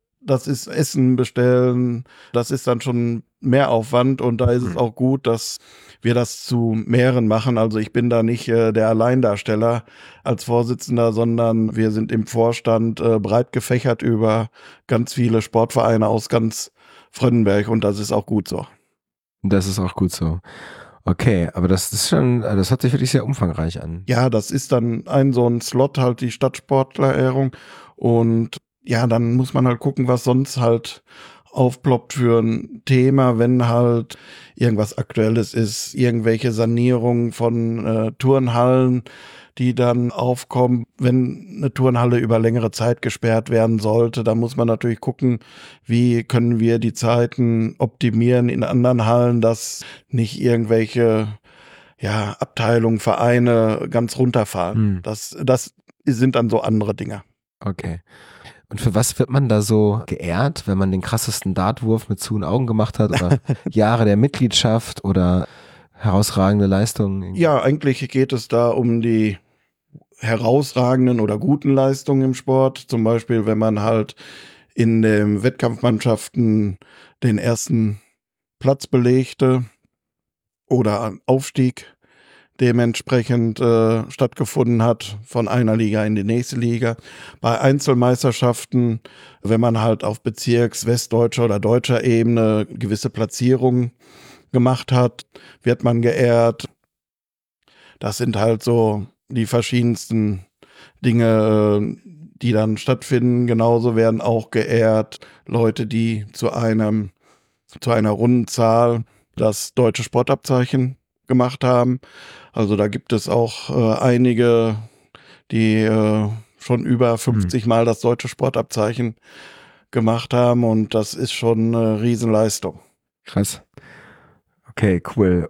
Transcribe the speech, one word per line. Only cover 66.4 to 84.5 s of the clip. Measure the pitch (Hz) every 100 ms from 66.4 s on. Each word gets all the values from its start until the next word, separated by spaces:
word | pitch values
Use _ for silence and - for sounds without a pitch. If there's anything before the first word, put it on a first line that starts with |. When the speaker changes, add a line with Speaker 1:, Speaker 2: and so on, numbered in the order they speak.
| 95 104 98
Speaker 2:
Leistungen? | 95 107 - 101 98 90 92
Speaker 1:
Ja, | 165 135
eigentlich | 127 151 143 127 131
geht | 131 131
es | 127 -
da | 117 120
um | - 120 117
die | 117 110 110 101 _ _ _ _ _ - _ _
herausragenden | 117 113 120 135 139 127 123 131 127 120
oder | 107 107
guten | 160 143 139
Leistungen | 135 135 135 - 135
im | 131
Sport. | 127 - 131 131 -
Zum | - 117
Beispiel, | 113 117 - 113 107
wenn | 110
man | 110 107
halt | 107 113 107 - - - - - _
in | - 113 113
den | 110 104 104 104
Wettkampfmannschaften | 123 - 120 110 123 110 123 107 - - 113 107 104 95 _ - - _
den | 123 107
ersten | 120 113 - 120 110 101 _ _ _ _ _ _
Platz | 131 139 -
belegte | 127 123 127 127 - 131 131 120 _ _ _ _ _ _ _ _ _ -
oder | 127 107 104
ein | 110 92 -
Aufstieg | 131 - - 127 - - _ _ _ _ _ _ -
dementsprechend, | 123 120 117 - - 127 113 120 117 110
äh, | 117 113 113 113 113
stattgefunden | - 127 - 117